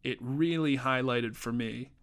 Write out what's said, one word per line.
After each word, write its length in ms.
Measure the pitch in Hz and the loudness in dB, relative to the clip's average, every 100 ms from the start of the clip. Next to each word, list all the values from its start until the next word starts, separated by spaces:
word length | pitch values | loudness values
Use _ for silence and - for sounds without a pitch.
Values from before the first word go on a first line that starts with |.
it 140 | - 123 | -4 -4
really 580 | 123 139 165 165 156 135 | -4 0 2 2 2 2
highlighted 580 | 131 131 131 120 117 107 | 2 2 2 0 -2 -4
for 160 | - | -4
me 380 | 117 113 113 127 - | -2 -2 -6 -10 -8